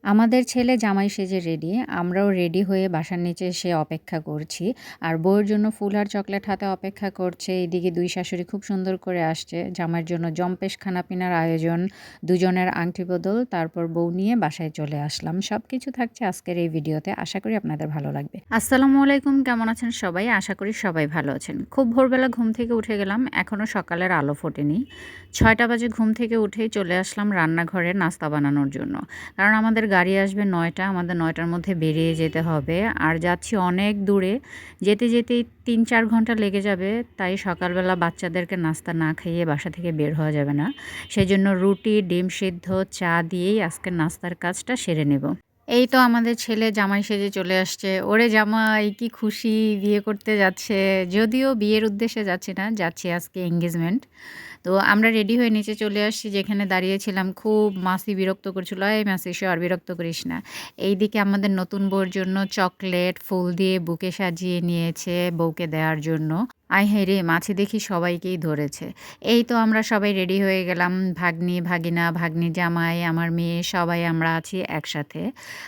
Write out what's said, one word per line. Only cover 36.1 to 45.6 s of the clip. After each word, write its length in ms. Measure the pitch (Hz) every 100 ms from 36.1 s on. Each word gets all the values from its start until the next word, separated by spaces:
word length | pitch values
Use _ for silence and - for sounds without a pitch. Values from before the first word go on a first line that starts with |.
| 226 226
লেগে 260 | 226 208 202
যাবে, 440 | 202 185 190 220 240 -
তাই 200 | 185 196
সকালবেলা 600 | 196 175 180 180 180 185
বাচ্চাদেরকে 600 | 170 - 180 175 175 185
নাস্তা 360 | 160 156 -
না 220 | 165 156
খাইয়ে 300 | 156 175 170
বাসা 260 | 165 143 180
থেকে 220 | 165 170
বের 220 | 156 147
হওয়া 180 | 151 156
যাবে 200 | 151 143
না। 200 | 143 170 285 - - -
সেজন্য 380 | - 190 196 196
রুটি, 540 | 190 190 196 226 214
ডিম 260 | 185 175 185
সিদ্ধ, 560 | - 190 175 180 190 190
চা 320 | - 180 170
দিয়েই 400 | 165 180 180 214
আজকের 300 | 170 - 190
নাস্তার 420 | 175 156 - 180
কাজটা 420 | 175 175 185 - 156
সেরে 280 | - 160
নেব। 300 | 143 139 143 185 _ _